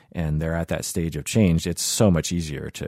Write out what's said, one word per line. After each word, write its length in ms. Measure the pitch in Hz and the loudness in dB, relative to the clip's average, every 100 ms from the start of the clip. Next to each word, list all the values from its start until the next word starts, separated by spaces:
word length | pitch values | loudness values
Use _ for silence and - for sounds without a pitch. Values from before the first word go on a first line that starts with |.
| _ | _
and 300 | - 80 76 | -6 -2 0
they're 120 | 80 | 0
at 140 | 82 82 | -2 -2
that 160 | 80 | -4
stage 320 | - - 82 76 | -4 -2 -2 -4
of 80 | |
change, 420 | - 113 101 82 90 | -2 4 4 4 0
it's 160 | 85 | -4
so 280 | - - 107 | -2 4 4
much 200 | 85 - | 4 2
easier 380 | 87 80 69 73 | -2 -4 -6 -8
to, 140 | - | -10